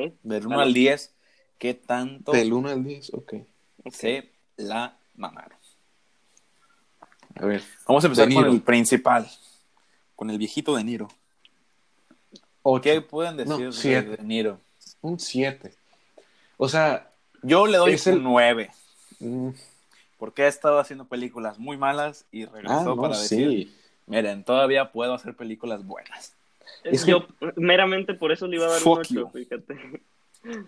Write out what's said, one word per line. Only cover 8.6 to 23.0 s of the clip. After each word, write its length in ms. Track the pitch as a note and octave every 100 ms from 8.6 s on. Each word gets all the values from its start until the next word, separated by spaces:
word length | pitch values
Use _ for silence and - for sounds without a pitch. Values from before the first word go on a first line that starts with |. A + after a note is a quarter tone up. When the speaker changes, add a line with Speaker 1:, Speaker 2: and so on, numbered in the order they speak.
Speaker 1:
principal, 680 | - A#2+ A2+ B2+ B2+ A#2+ A2 - - _ _ _ _ _ _ -
con 120 | A2
el 80 | G#2+
viejito 380 | G#2+ D3+ D3 C3
De 80 |
Niro. 240 | A2 A2+ G#2 _ _ _ _ _ _ _ _ _ _ _ _ - _ _
Speaker 3:
Ocho. 180 | C3+ C3
Speaker 1:
¿Qué 180 | D3 D#3
pueden 380 | D3 D3+ E3+ D3+
Speaker 3:
No, 60 | B2+ D3
Speaker 1:
decir 80 | B2+
de 40 |
Speaker 3:
siete. 460 | A#2 C#3+ C3 G#2+ A2
Speaker 1:
De 60 |
Niro? 360 | G#2+ A2+ G#2+ G2 _ _ - -
Speaker 3:
Un 180 | D#3+ F3
siete. 520 | - B2+ C3+ C3+ - _ _ _ _ _ _ _ _ -
O 100 | C3+
sea, 420 | D#3+ D#3 B2+ - _ _ _
Speaker 1:
Yo 240 | B2+ E3+ G#3+
le 100 | F#3
doy 160 | F3+
Speaker 3:
es 140 | E3+ F#3
Speaker 1:
un 60 |
Speaker 3:
el 100 | F#3
Speaker 1:
nueve. 480 | B2+ B2 A#2+ A2+ G2+ _ _ _ _ -
Speaker 3:
Mm. 300 | A#2 B2+ B2+ C3 - _ _ _ _ -
Speaker 1:
Porque 260 | A2 -
ha 40 | C#3+
estado 320 | C#3 D3+ D3
haciendo 260 | C3+ C3+ B2
películas 540 | B2 B2 A#2 A2 G#2
muy 180 | C3+ C#3
malas 480 | C#3 D3 D3 C#3+ _
y 140 | A2 A2
regresó 280 | A2 G2+
Speaker 3:
Ah, 100 | C#3+
no, 120 | E3+ A#2+